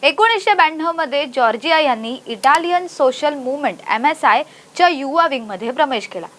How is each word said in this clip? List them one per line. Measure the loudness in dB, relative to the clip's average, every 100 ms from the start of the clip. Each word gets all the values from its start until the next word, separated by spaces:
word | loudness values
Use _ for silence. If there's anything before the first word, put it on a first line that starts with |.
एकोणीसशे | 2 4 2 2 0
ब्याण्णव | 4 2 2 -4
मध्ये | -2 -2 -2 -4
जॉर्जिया | 0 0 0 0 2
यांनी | 2 -2 -4 -10 -10
इटालियन | 0 2 4 2 -2 -2
सोशल | 0 0 2 -2
मूव्हमेंट | -2 -6 -4 -4 -6 -4
एमएसआय | 0 0 2 2 2 0 -14 -20 0
च्या | 2
युवा | 2 -2 0 0
विंगमध्ये | 0 -8 -8 -8
प्रवेश | -2 0 -2 -6
केला. | -12 -14